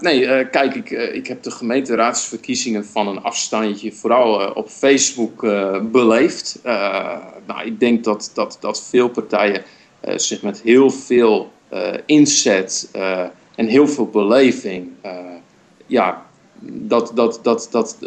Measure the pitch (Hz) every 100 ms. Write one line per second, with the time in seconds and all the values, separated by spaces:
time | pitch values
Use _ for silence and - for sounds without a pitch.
0 | 175 131 127 131 127 139 135 131 107 117
1 | 113 127 - 123 120 - 117 131 127 113
2 | 120 135 - 110 - 120 123 107 104 110
3 | 101 95 - - - 110 107 101 110 -
4 | 113 120 117 101 98 107 - - 135 135
5 | - 123 110 - 113 101 98 95 110 127
6 | 113 113 170 - - - - 104 101 95
7 | - - - - - - 113 107 120 117
8 | 113 104 - - - - 104 - - 123
9 | 120 113 - 101 104 95 - - _ _
10 | - - - - 104 - 113 127 135 -
11 | - 123 113 98 - _ _ 95 95 -
12 | - 151 147 - 117 95 92 - - 101
13 | 95 92 90 - _ - 113 131 147 -
14 | 107 107 101 131 131 - 104 92 90 -
15 | 98 90 90 85 - _ _ _ - 123
16 | 92 - - _ _ - - - 107 117
17 | - 117 117 - 123 113 - 117 110 -